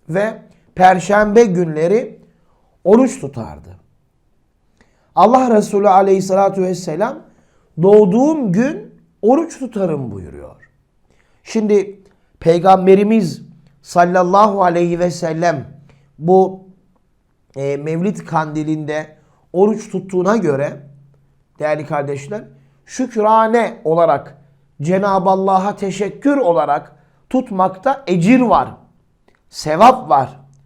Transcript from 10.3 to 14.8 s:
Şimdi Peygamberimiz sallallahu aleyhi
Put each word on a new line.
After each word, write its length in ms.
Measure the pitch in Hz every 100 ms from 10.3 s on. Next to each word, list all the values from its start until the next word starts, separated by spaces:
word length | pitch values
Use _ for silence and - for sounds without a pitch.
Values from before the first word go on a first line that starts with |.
| 71 69 - _ _ _ _ _ _ _ _
Şimdi 560 | - 220 214 208 - - _ _ _ -
Peygamberimiz 1080 | 165 170 190 190 185 190 208 226 170 - - - _ _
sallallahu 800 | - 175 175 185 180 196 214 196
aleyhi 360 | 180 170